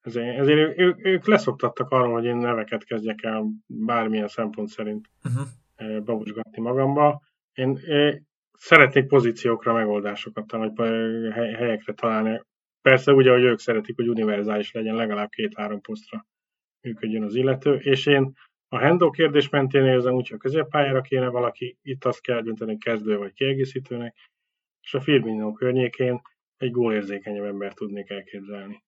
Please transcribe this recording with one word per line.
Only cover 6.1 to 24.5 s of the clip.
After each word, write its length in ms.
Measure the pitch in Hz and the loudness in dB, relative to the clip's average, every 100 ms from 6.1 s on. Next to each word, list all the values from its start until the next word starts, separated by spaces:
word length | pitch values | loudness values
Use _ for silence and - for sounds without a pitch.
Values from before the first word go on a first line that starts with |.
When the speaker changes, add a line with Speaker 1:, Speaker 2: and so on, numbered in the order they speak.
| 110 107 104 110 - | -6 -6 -10 -12 -8
Speaker 1:
magamba. 600 | 113 131 135 143 147 147 _ _ _ | -2 0 2 4 4 2 _ _ _
Én, 260 | - 131 135 170 | -4 -4 -4 -2
ö, 260 | 147 147 147 _ _ _ | 2 2 0 _ _ _
szeretnék 540 | _ - 165 135 143 135 | _ 6 8 8 6 4
pozíciókra 680 | 139 120 113 123 113 120 | 4 4 0 -2 -2 0
megoldásokat 760 | 113 107 104 104 104 - 110 107 | 0 0 -2 -4 -8 -12 -12 -10
találni, 260 | 113 110 107 | -6 -6 -2
vagy, 120 | 117 | -2
ö, 380 | 113 113 113 113 | 0 -2 -4 -6
hely-, 220 | 107 117 | -4 -6
helyekre 400 | 113 120 107 - | -2 -4 -4 -6
találni. 500 | 107 117 110 110 113 - _ _ _ | -4 -2 0 -2 -4 -10 _ _ _
Persze 300 | - 131 135 | 4 4 6
úgy, 140 | 139 127 | 6 8
ahogy 160 | 123 | 6
ők 160 | 123 113 | 6 2
szeretik, 380 | - 110 107 117 | 0 -2 -2 -4
hogy 120 | 117 | -2
univerzális 640 | 113 107 104 104 107 104 | 0 0 0 -2 -2 -4
legyen, 220 | 117 110 | -6 -4
legalább 340 | 110 113 104 104 | -2 -2 -4 -6
két-három 520 | - 107 107 104 104 | -6 -8 -6 -8 -8
posztra 460 | - 110 _ 113 _ _ _ _ _ _ | -10 -12 _ -16 _ _ _ _ _ _
működjön 420 | 123 110 113 110 | -14 -8 -6 -4
az 120 | 107 | -4
illető. 400 | 113 131 135 147 | 0 0 2 2
És 320 | 139 139 131 147 | 0 2 0 4
én 260 | 139 135 135 _ _ _ | 4 2 -4 _ _ _
a 100 | 123 | 0
Hendo 320 | 135 175 175 | 2 4 2
kérdés 380 | - 160 147 139 | 4 2 2 2
mentén 360 | 147 135 139 | 0 2 4
érzem 300 | 135 127 123 | 4 4 2
úgy, 140 | 127 123 | 0 -4
hogy 80 | 110 | -6
a 40 | |
középpályára 600 | 131 151 156 151 139 131 | -4 -2 -2 0 2 0
kéne 280 | 131 131 127 | 0 -2 0
valaki, 500 | 123 120 - 123 - | -2 -4 -4 -12 -12
itt 220 | 143 131 | -12 -4
azt 160 | 127 120 | -4 -4
kell 200 | - 120 | -4 -4
dönteni, 360 | 113 110 110 107 | -4 -8 -8 -6
kezdő 380 | 117 113 107 104 | -4 -4 -2 -4
vagy 140 | 101 | -4
kiegészítőnek, 840 | _ 135 135 131 135 131 120 117 _ _ _ _ | _ -2 -2 -2 -6 -10 -10 -10 _ _ _ _